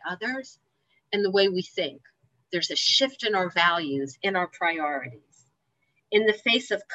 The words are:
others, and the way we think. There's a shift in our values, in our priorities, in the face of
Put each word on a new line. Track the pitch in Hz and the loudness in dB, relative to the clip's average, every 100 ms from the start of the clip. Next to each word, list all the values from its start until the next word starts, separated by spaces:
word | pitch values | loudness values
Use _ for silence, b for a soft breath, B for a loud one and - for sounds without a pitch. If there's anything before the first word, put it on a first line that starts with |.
| 165 | -10
others, | 175 226 262 262 - _ _ _ _ _ | -8 -6 -8 -10 -18 _ _ _ _ _
and | 415 | -2
the | 190 | 2
way | 196 196 | 4 4
we | 185 | 2
think. | - - 156 - _ _ _ _ _ | -4 -4 -6 -8 _ _ _ _ _
There's | 175 165 | -4 -2
a | 160 | -2
shift | - - 269 - | 0 2 2 0
in | 233 | -2
our | 202 180 | 0 0
values, | 175 170 170 156 139 139 - | 2 2 2 0 -4 -4 -6
in | 196 190 | -2 -2
our | 175 | -2
priorities, | - 175 165 147 143 127 117 _ _ _ _ _ _ _ _ _ | -2 -2 -2 -2 -4 -8 -16 _ _ _ _ _ _ _ _ _
in | 208 220 | 2 2
the | |
face | 208 - 240 247 | 2 0 0 0
of | 202 - | -6 -6